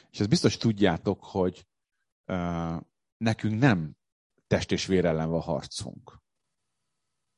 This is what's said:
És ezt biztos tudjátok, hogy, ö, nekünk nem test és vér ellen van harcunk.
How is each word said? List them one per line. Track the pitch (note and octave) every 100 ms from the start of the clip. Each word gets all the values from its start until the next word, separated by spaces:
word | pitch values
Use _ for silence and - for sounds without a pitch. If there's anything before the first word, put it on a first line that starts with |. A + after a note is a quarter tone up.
| _
És | -
ezt | G#2
biztos | E3+ - -
tudjátok, | A#2 G2+ G2 E2 G#2 F#2
hogy, | - G2 F2+ - _ _ _ _ _ _ -
ö, | F#2 F2 E2+ E2+ E2+ - _ _ -
nekünk | A2+ A2 G#2+ A2
nem | C3+ F#2 D2+ - _ _ _ _ -
test | F#2+ -
és | F#2+ -
vér | F#2 E2+
ellen | D#2+ D#2+
van | E2
harcunk. | E2+ C#2 - - - - - - _ _ _ _ _ _ _ _ _ _ _